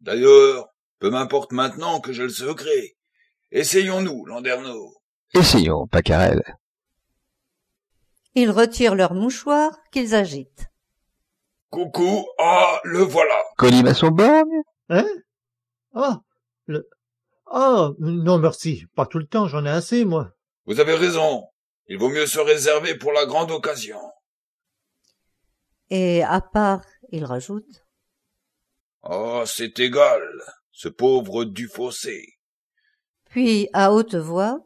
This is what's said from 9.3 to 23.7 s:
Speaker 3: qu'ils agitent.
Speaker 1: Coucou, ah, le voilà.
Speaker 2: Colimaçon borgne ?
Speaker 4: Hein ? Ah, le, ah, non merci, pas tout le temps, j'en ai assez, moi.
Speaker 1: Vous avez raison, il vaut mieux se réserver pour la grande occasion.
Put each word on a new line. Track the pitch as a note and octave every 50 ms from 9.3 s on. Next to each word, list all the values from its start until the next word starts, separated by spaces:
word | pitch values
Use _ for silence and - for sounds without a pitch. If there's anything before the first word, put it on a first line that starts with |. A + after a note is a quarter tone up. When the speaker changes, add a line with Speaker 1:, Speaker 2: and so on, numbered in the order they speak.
| B3+ - - D4 D4 D4 D4+ D#4 D#4 - _ _
Speaker 3:
qu'ils | _ C4+ B3 A3+ A3
agitent. | G#3+ G3+ F3+ C#3+ C#3 C3+ _ _ _ - - _ _ _ _ _ _ _ _ _ _ _ _ _ _ _ _ _ _ _ _
Speaker 1:
Coucou, | - E3 F3+ D#3+ - - F3 F3+ G3+ G#3+ - - - -
ah, | E3 - F3+ F#3 F#3 E3+ - - -
le | - E3+ F3
voilà. | F#3+ F3+ C3 E3 D#3+ D3+ B2 G#2+ - - - _
Speaker 2:
Colimaçon | - B2 B2 B2+ B2 B2+ C3+ - - D#3+
borgne ? | D#3+ E3 G3+ A#3 D4+ D#4 D#4 D#4 D#4+ D#4+ D4+ _ _ _ _ _
Speaker 4:
Hein ? | E3+ F3+ A#3 G#4 G#4 F4 _ _ _ _ _ _ _ _ _ _ _ _ _ _ _
Ah, | A#3 C4+ C#4 A#3+ - _ _ _ _ _ _ _ _ _
le, | - D3+ D3+ D3+ _ _ _ _ _ _ _ _ _ _ _ _ -
ah, | - B3 C4 C4+ C4 G#3+ E3+ D3 C#3+ -
non | D#3 D#3 E3+ F3 E3 E3+ F3+ E3+
merci, | D#3 D#3+ D3+ - - E3 D3+ - D#3+ - _
pas | - C#3
tout | - - D#3+
le | D#3 D3
temps, | - A3 G#3+ F3+
j'en | C3+ D3+ D3
ai | C#3+
assez, | D3 E3+ E3+ - A#3 A#3+ A#3+
moi. | G3+ E3 D#3+ C3+ F#2 _ _ _ _ _ _ _
Speaker 1:
Vous | - G#2+ C#3
avez | D3+ D3+ D#3+
raison, | D#3+ E3+ F3+ E3+ D#3+ D#3+ D#3 C#3 A#2 G2+ - _ _ _ _ _ _ _ _
il | G2 G2
vaut | G#2+ B2+
mieux | C#3 D3+ D3+ C#3+
se | C#3+ D#3
réserver | D3+ D3 D3+ D3+ C3+ D3 D3+ D3+ D#3+ E3+ D#3+ C3
pour | B2 C#3+
la | D3 D3 C#3+
grande | C3 B2+ D#3 E3+ E3
occasion. | - D#3 - D#3